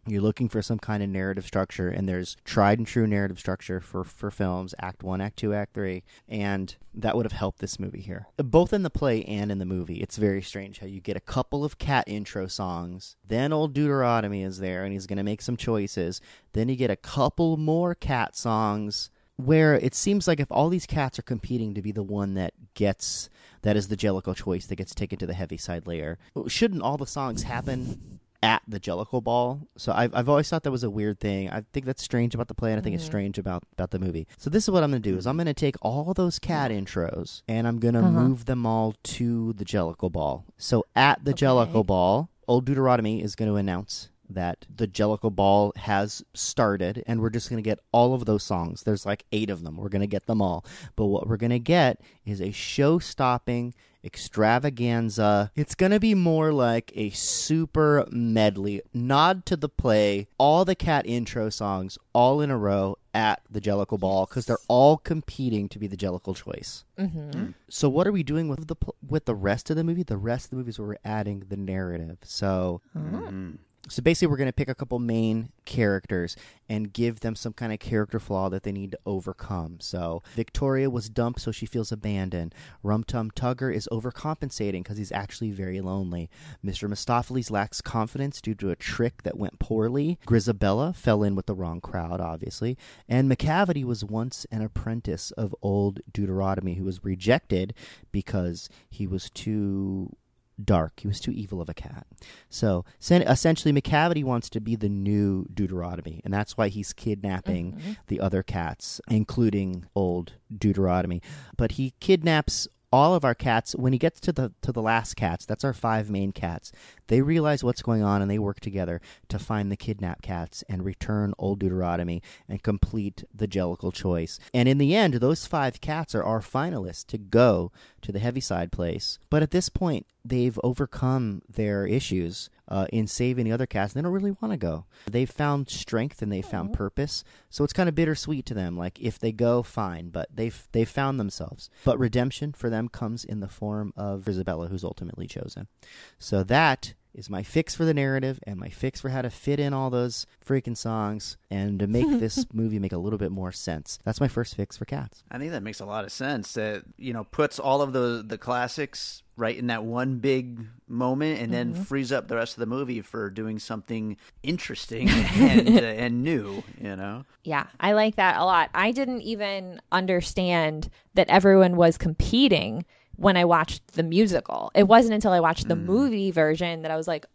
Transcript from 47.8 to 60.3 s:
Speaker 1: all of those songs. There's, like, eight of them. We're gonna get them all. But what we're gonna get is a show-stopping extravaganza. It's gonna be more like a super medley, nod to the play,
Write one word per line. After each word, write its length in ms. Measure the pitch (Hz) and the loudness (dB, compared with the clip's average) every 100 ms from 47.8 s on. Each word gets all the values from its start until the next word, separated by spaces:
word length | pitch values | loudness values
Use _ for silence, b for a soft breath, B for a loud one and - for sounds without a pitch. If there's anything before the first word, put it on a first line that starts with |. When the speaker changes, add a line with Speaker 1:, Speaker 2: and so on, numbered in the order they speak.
| _ | _
Speaker 1:
all 200 | 117 120 | 4 6
of 120 | 131 113 | 4 2
those 180 | 107 | 0
songs. 400 | - 92 85 87 | 2 -2 -2 -4
There's, 220 | - 104 101 | -2 -2 -2
like, 180 | 101 - | -6 -4
eight 180 | 107 107 | -2 -2
of 140 | 90 | -4
them. 140 | 82 80 | -8 -8
We're 100 | 101 | -4
gonna 180 | 98 101 | 0 0
get 200 | 101 - | -2 0
them 160 | 113 | 2
all. 240 | 95 85 B B B - | 2 0 B B B 0
But 80 | 107 | 2
what 220 | 98 104 | 2 0
we're 80 | 110 | 0
gonna 220 | 117 120 | 2 0
get 420 | 117 175 135 - b b - | 4 4 4 2 b b -8
is 160 | 101 | -4
a 100 | 95 | -4
show-stopping 1200 | - - - 139 170 - - 131 123 - 120 120 - _ _ - - - - 107 | -6 -6 2 4 4 0 0 0 2 0 -2 -4 -10 _ _ -16 -12 -6 2 4
extravaganza. 1040 | 123 147 123 120 117 113 104 104 104 104 - | 4 2 0 2 2 0 2 4 4 2 -2
It's 200 | 147 - | -4 2
gonna 240 | 185 208 | 4 6
be 140 | 220 196 | 4 4
more 360 | 175 160 156 | 4 4 4
like 380 | 147 120 117 - - | 4 4 2 -2 -6
a 140 | 107 | -6
super 920 | 95 - - - 156 160 156 151 147 - | -4 -4 -4 0 0 2 4 6 6 4
medley, 720 | 120 117 113 107 98 101 101 - | 0 2 4 4 4 -2 -4 -6
nod 520 | 120 123 139 165 190 - | -6 2 4 4 2 -2
to 80 | 170 | -2
the 140 | 143 | -2
play, 580 | - 127 107 104 101 101 | 0 4 6 6 2 -4